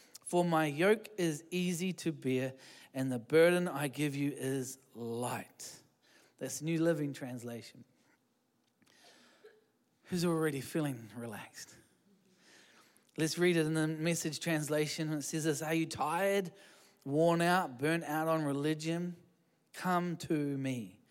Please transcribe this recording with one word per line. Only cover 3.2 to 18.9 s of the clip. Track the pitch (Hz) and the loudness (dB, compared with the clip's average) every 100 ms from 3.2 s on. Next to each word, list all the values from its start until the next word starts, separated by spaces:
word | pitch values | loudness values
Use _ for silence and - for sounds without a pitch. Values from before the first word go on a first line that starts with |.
burden | 113 156 170 175 180 | 2 6 6 6 0
I | 135 147 | -2 -4
give | 127 147 139 | -2 -2 0
you | 143 - | -2 -2
is | 131 135 127 - _ 110 | -2 -2 -4 -10 _ -10
light." | 117 117 123 117 - - - - _ _ _ - _ - | -6 -4 -4 -6 -8 -14 -16 -16 _ _ _ -20 _ -12
That's | 131 - | -10 -6
New | 151 165 | -2 0
Living | 165 156 147 | 2 2 -2
Translation. | 131 131 123 117 117 - 127 117 _ _ _ _ _ _ _ _ _ _ _ - - - _ - - _ _ _ _ - | -6 -8 -8 -8 -10 -12 -20 -20 _ _ _ _ _ _ _ _ _ _ _ -20 -20 -20 _ -20 -20 _ _ _ _ -6
Who's | 180 | 0
already | 175 160 156 139 | 2 2 2 -2
feeling | 123 165 147 127 110 120 | -4 -2 -2 -4 -8 -10
relaxed? | 117 101 - - - - - _ _ _ _ _ _ - - - - _ _ - | -10 -10 -14 -16 -18 -20 -20 _ _ _ _ _ _ -20 -20 -20 -20 _ _ -2
Let's | 156 165 | -2 2
read | 180 165 | 4 4
it | 156 | 4
in | |
the | 160 156 | 2 0
Message | 156 165 170 165 139 | 0 0 0 -2 -4
translation. | 170 151 147 151 151 - 156 | -2 -2 0 0 0 -2 -2
It | 156 | -2
says | 135 160 | -4 -2
this, | 156 139 | 0 0
"Are | 156 | 0
you | 165 160 | 0 0
tired, | - 143 175 196 202 180 - - - - _ | -2 0 2 2 2 0 -8 -20 -20 -20 _
worn | 135 147 170 170 | -2 4 4 6
out, | 170 185 165 123 | 4 4 2 -2
burnt | 147 165 | 0 0
out | 165 151 160 | 0 -2 2
on | 160 | 2
religion? | 147 139 147 156 160 | 2 0 0 0 -2